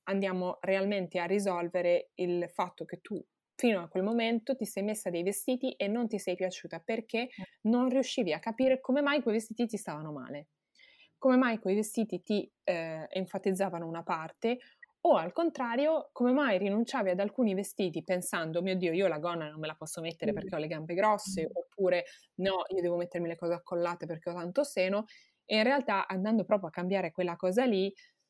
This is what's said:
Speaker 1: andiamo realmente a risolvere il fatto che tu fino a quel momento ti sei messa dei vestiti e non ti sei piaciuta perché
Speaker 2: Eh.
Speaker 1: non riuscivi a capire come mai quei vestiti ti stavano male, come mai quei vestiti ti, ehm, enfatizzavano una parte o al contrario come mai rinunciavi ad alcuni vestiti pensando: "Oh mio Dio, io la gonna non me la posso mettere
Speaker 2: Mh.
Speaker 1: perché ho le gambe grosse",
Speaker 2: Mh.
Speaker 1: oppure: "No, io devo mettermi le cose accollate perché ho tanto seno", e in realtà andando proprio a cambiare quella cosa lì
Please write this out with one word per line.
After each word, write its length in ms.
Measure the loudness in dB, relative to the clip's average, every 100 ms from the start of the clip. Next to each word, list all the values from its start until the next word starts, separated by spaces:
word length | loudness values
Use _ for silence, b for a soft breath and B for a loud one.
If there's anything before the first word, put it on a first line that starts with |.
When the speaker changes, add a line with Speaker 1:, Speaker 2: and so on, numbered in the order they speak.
Speaker 1:
andiamo 540 | -2 0 0 0 -2 -2
realmente 580 | 0 2 2 0 -2 -2
a 60 | 0
risolvere 840 | 0 2 0 0 2 4 2 0
il 340 | -4 -2 0 -2
fatto 320 | -4 -4 -6
che 160 | -12 -12
tu 220 | -8 -10 -10 _ _
fino 280 | 0 2 2
a 60 | -2
quel 140 | -2
momento 540 | 0 2 0 0 -2 -4
ti 80 |
sei 180 | -4 -4
messa 280 | -4 -4 -4
dei 120 | -2
vestiti 500 | -2 -2 -2 -2 -2
e 140 | -2 -2
non 220 | 0 0
ti 100 | -2
sei 160 | -4
piaciuta 460 | -2 -4 -6 -10 -10
perché 480 | -6 -6 -4 -4 -4 B
Speaker 2:
Eh. 60 | -16 B
Speaker 1:
non 260 | 2 2 4
riuscivi 420 | 2 0 0 -2
a 60 | -2
capire 400 | -4 0 2 2
come 220 | 2 0
mai 200 | 2 2
quei 120 | 2
vestiti 320 | 0 -2 -2 -2
ti 100 | -4
stavano 340 | -8 -8 -8
male, 380 | -10 -10 -12 -14 _ _ b b b b _
come 180 | 4 6
mai 220 | 4 2
quei 160 | 0
vestiti 480 | 0 0 -2 -2 -2
ti, 280 | -2 -2 -2 _
ehm, 420 | -2 -2 -2 -8 -6
enfatizzavano 760 | -6 -4 -2 0 0 0 -2 -6
una 160 | -6
parte 560 | -4 -4 -6 -4 -2 -2 B B B _
o 120 | 4 4
al 160 | 4
contrario 800 | 0 -2 -2 -2 2 2 2 -2
come 200 | 0 2
mai 260 | 4 4 2
rinunciavi 520 | 2 0 0 0 0
ad 100 | 0
alcuni 340 | 0 2 2
vestiti 480 | 2 -2 -2 -2 -2
pensando: 560 | -2 -2 -2 -4 -2 -2
"Oh 20 |
mio 140 | 0 0
Dio, 160 | 0
io 160 | 2 2
la 100 | 2
gonna 300 | -2 -4 -6
non 80 | -8
me 60 | -10
la 80 |
posso 260 | -8 -10 -8
mettere 320 | -8 -4 -4
Speaker 2:
Mh. 0 |
Speaker 1:
perché 220 | -4 -4
ho 40 | -4
le 100 | -2
gambe 260 | -4 -4
grosse", 540 | 2 4 2 0 -4 -4
Speaker 2:
Mh. 40 |
Speaker 1:
oppure: 520 | -4 -6 0 2 2 0 B B -2
"No, 260 | 0 0 -2
io 60 | -2
devo 160 | 0 0
mettermi 320 | -2 -4 -4
le 80 | -4
cose 180 | -2
accollate 520 | -4 -2 -2 0 -2 -6
perché 240 | -8 -6
ho 40 |
tanto 280 | -6 -4 0
seno", 400 | 0 2 2 2 -2 b b b
e 120 | 0 2
in 60 |
realtà 420 | 4 2 2 0 0
andando 380 | -2 2 2
proprio 240 | 2 0 0
a 40 |
cambiare 380 | -4 0 0 0
quella 260 | -2 -2 0
cosa 280 | 0 2
lì 280 | 4 4 2 -2 b b